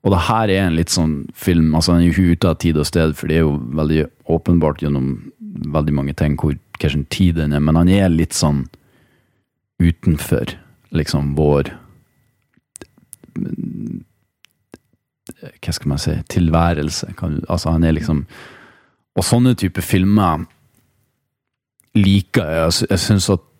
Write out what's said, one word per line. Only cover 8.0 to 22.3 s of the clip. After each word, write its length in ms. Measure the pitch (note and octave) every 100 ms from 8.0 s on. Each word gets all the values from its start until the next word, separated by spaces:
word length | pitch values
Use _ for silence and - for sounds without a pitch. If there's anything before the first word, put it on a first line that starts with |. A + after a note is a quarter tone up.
| F#2+
litt 220 | E2 D#2+ -
sånn 300 | D2+ C#2+ B1+ - _ _ _ _ _ _ _ _ _ _
utenfor, 760 | E2+ E2 - D2+ - C2+ - - - _ _
liksom, 420 | D#2+ D2 - C#2+ C#2+
vår, 380 | D2 C#2+ C#2 - - _ _ _ _ _ _ _ _ - - _ _ - - - - - - - - - - _ _ _ _ _ _ - _ _ _ _ - - - _
hva 180 | -
skal 160 | - C#2+
man 100 | C#2+
si, 120 | - D#2+ -
tilværelse. 840 | - E2 E2 E2+ D#2+ D2 - - -
Kan, 220 | E2 D2+ -
altså, 240 | E2+ E2
han 100 | E2
er 120 | E2 D#2
liksom, 260 | D#2+ D2+ - - - - - _ _ _ _ -
og 100 | -
sånne 300 | A#2+ B2+ A#2+
type 240 | F#2+ F#2
filmer 640 | E2+ F#2+ F#2+ G#2 F#2 D#2 F2 _ _ _ _ _ _ _ _ _ _ _ _ _ _ A2
liker 500 | G2 G2 -